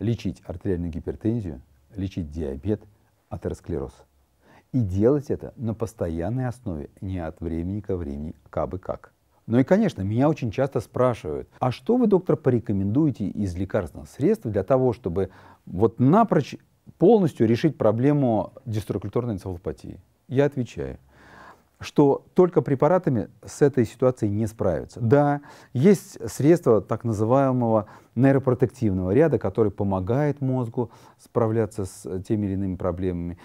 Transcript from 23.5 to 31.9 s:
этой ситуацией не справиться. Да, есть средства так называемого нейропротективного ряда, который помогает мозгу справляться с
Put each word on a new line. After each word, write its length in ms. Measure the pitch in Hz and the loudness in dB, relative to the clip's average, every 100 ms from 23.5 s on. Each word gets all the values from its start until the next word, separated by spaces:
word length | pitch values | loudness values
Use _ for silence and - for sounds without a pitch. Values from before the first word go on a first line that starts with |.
| - | 2
этой 240 | 147 139 | 2 4
ситуацией 460 | 110 - 127 127 107 | 0 2 0 0 -2
не 160 | 101 110 | -2 -4
справиться. 540 | - 98 78 62 - | -2 -2 -2 -4 -4
Да, 400 | 120 143 147 143 - - - | 2 4 4 0 -6 -20 -10
есть 440 | 120 165 196 - - 113 | 2 4 4 0 -12 -10
средства 500 | - 139 170 139 107 | 0 4 4 4 2
так 220 | - 113 | 2 -4
называемого 840 | 117 104 110 131 139 127 117 110 101 - _ | -2 -2 2 2 2 2 2 2 0 -10 _
нейропротективного 960 | - 131 139 131 120 113 - 107 92 92 | 2 4 4 2 0 0 0 -2 0 2
ряда, 300 | 110 160 120 | 2 4 2
который 320 | 101 107 107 | -2 0 0
помогает 680 | - 98 95 92 123 147 139 | 0 -2 -2 -2 -2 -2 -2
мозгу 520 | 131 127 117 123 113 - - _ | -2 -2 -4 -4 -6 -8 -20 _
справляться 640 | - - 113 113 107 - | -6 0 0 2 -2 -4
с 380 | 95 | -8